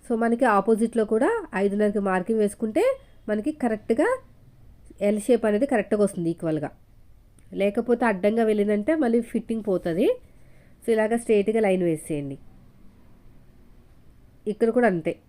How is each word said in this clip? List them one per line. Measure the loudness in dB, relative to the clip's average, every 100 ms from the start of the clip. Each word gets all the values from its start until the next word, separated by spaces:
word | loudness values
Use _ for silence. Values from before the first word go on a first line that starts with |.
| -4
So, | -2
మనకి | 0 2 4 4
ఆపోజిట్లో | 4 2 2 0 0
కూడా | 2 2 0 -4 -2
ఐదున్నరకి | -2 2 0 0 0
మార్కింగ్ | -2 0 0
వేసుకుంటే | 0 -2 -4 0 0 -2 -10 -18 -6
మనకి | -4 -4 -4
కరెక్ట్గా | -4 -4 -2 0 0 0 -6 -20 -20 -20 -20 -20 -20 -4 -2
ఎల్ | -2 2
షేప్ | 2 2
అనేది | 0 0
కరెక్ట్గా | 0 0 0
వస్తుంది | 0 0 -4
ఈక్వల్గా, | -4 -4 -4 -6 -10 -20 -20 -20 -20 -20 -20 -14 -2
లేకపోతే | -2 -2 -2 0 0
అడ్డంగా | 2 0 2 0
వెళ్ళిందంటే | 2 0 0 0 0
మళ్ళీ | 2 0 0
ఫిట్టింగ్ | -6 -4 -6 -2
పోతుంది. | -2 -2 0 0 0 -6 -20 -20 -20 -20 -14
So, | -2 0
ఇలాగ | 0 -2
స్ట్రైట్గా | 2 2 2 2 2
లైన్ | 2 0
వేసేయండి. | -2 -4 -8 -6 -12 -16 -20 -20 -20 -20 -20 -20 -20 -20 -20 -20 -20 -20 -20 -20 -20 -20 -20 -20 -12 -10
ఇక్కడ | -2 0 4
కూడా | 2
అంతే. | 2 -4 -8